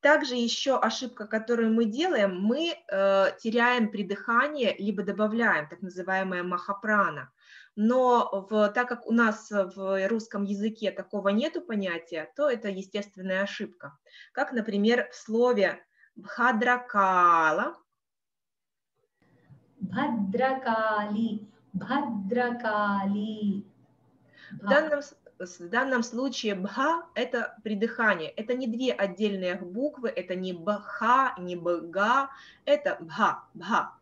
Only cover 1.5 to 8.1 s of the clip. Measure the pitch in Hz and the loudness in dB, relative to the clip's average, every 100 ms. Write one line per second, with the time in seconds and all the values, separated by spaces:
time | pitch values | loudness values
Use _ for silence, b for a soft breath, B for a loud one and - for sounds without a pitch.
1.5 | 233 226 220 233 226 359 285 196 180 202 | 0 4 4 2 2 0 2 2 2 0
2.5 | 262 330 - - 196 196 196 190 - 226 | 2 0 -4 -6 0 4 4 4 0 -2
3.5 | 226 240 247 214 202 185 202 - 233 285 | 2 4 4 2 0 -4 -4 0 2 2
4.5 | 302 220 - 202 196 190 196 214 226 226 | 0 -2 0 -4 -2 -4 -2 -2 2 0
5.5 | 170 151 175 185 175 180 190 190 180 180 | 0 -2 -10 -12 -10 -4 -2 -2 -4 -4
6.5 | 180 - 202 214 208 180 147 131 B B | -6 -6 -8 0 2 2 -2 -14 B B
7.5 | B B - 214 254 254 | B B 0 2 4 6